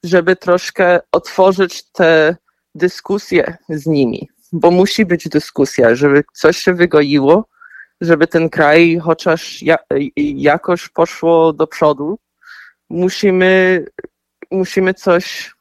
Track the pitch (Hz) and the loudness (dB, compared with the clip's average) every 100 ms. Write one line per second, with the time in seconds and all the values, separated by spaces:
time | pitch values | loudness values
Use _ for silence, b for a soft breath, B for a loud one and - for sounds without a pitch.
0 | 175 180 170 185 - 180 - - 180 180 | 0 0 2 -2 0 -2 -2 -2 0 0
1 | - 175 - - 190 190 185 - _ - | 0 -4 -4 2 2 2 -4 -6 _ 0
2 | 165 160 156 175 _ _ _ - 180 - | 2 4 2 -2 _ _ _ -4 -4 -4
3 | - 202 - 180 - 170 - 156 147 147 | -6 -6 -2 -2 -2 -8 -12 -8 -2 0
4 | 123 - - _ _ 170 165 180 202 - | 0 -4 -12 _ _ 0 2 4 2 0
5 | 196 175 160 151 - - 120 - 117 120 | -2 -2 -2 -6 -6 -4 -4 2 2 2
6 | 143 143 143 - 156 - - 180 175 151 | 2 2 0 0 0 0 -2 0 2 2
7 | 143 147 135 180 226 B B B B _ | 2 0 2 0 0 B B B B _
8 | 170 160 160 170 165 - 147 156 170 170 | -2 0 2 0 -2 0 2 4 4 2
9 | 165 160 - 165 - - - 165 _ 139 | -2 -2 -2 -4 -6 -8 -2 -2 _ -4
10 | 143 - 147 139 143 151 - 175 - - | -4 -4 -4 0 0 0 -2 -4 -4 -2
11 | 165 - 165 165 165 147 156 - 151 139 | -2 -2 2 4 2 0 -6 0 0 0
12 | 147 214 _ _ B B B B _ 170 | -6 -10 _ _ B B B B _ -4
13 | 185 - 202 185 185 190 185 180 - - | -2 0 0 2 2 2 2 0 -4 -16
14 | - _ _ _ - 190 185 - 190 190 | -20 _ _ _ -8 -6 -4 -2 -2 -2
15 | 196 175 - - - _ | 0 0 -2 -14 -16 _